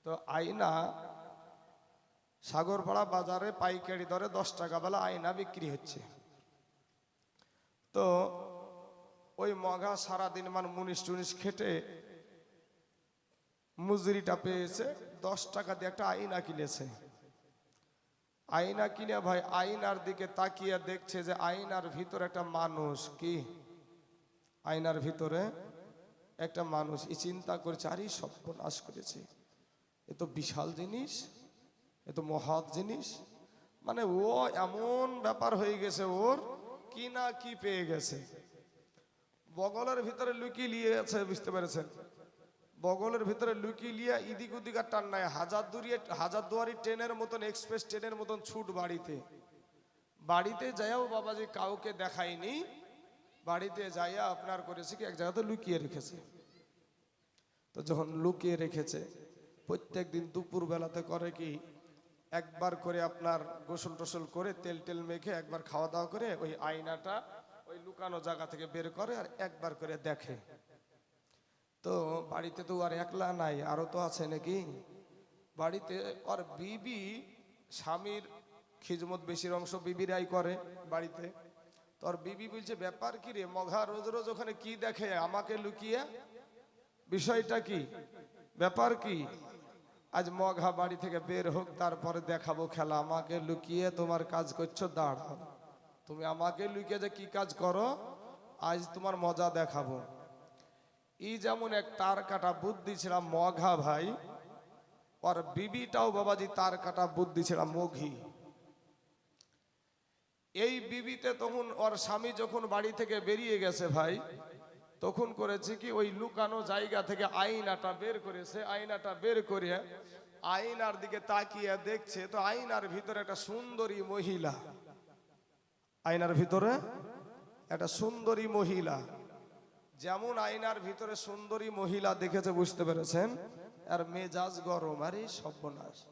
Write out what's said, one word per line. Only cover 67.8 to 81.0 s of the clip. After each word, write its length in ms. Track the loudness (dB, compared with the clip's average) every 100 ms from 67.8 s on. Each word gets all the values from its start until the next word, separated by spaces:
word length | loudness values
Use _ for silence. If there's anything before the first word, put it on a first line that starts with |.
| -14 -8 -4 -4
জায়গা 260 | -2 -4 -4
থেকে 200 | -8 -6
বের 240 | -4 -6
করে 260 | -4 -4 -4
আর 80 | -6 -6
একবার 360 | -6 -4 -6
করে 220 | -6 -6 -4
দেখে। 380 | -2 -2 -4 -10 -12 -20 _ -20 _ _ _ _ _ _ _ _ _ _
তো 440 | 0 0 2 -2 -4
বাড়িতে 320 | -6 -6 -8
তো 180 | -4 0
আর 120 | 0
একলা 400 | 0 -2 0 0
নাই, 300 | 2 0 0
আরো 240 | 0 0 0
তো 60 | 0
আছে 280 | 0 0 -2
নাকি? 560 | -2 -2 -2 -2 -10 -14 -20 -20 -20 -20 _ _ -2
বাড়িতে 580 | -2 -2 -4 -6 -4 -6
ওর 200 | -4 -4 -4 -8
বিবি, 640 | -8 -8 -6 -6 -6 -10 -14 -20 -20 -20 _
স্বামীর 520 | -8 -4 -2 -2 -6 -8 -18 -20 -20 _ -20
খিজমত 400 | -6 -4 -2 -6
বেশির 320 | -4 -4 0
অংশ 220 | -2 -2
বিবিরাই 520 | -6 -4 0 2 2 4
করে 320 | 2 2 -2 -6 -12 -4
বাড়িতে। 420 | -2